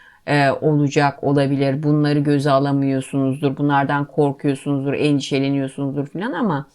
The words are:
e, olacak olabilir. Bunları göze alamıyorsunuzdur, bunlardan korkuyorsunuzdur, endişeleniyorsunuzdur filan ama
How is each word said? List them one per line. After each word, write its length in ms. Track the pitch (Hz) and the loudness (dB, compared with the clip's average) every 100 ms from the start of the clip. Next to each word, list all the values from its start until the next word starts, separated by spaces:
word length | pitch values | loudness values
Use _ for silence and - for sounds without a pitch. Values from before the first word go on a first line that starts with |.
| - _ - | -20 _ -2
e, 240 | 143 135 | 2 2
olacak 720 | - 156 147 143 147 143 - | 2 0 2 2 2 0 0
olabilir. 600 | 139 143 139 139 139 139 | 0 2 2 0 0 0
Bunları 360 | 147 151 147 147 | 0 2 2 2
göze 320 | 147 143 143 | 2 0 2
alamıyorsunuzdur, 1080 | 135 139 139 139 135 - 139 135 139 143 139 | 2 2 0 0 -2 -2 -2 -2 0 -2 0
bunlardan 480 | 147 139 139 143 143 | 0 2 0 -2 -2
korkuyorsunuzdur, 880 | - 143 131 147 131 147 139 139 | 0 0 0 -4 -2 -2 -2 -2
endişeleniyorsunuzdur 1120 | - 151 143 - 139 139 139 135 - 139 143 139 | -2 0 0 0 -2 0 -2 -4 -6 -6 -4 -6
filan 260 | 160 226 | -8 -6
ama 340 | 330 220 143 143 | -4 -2 -4 -6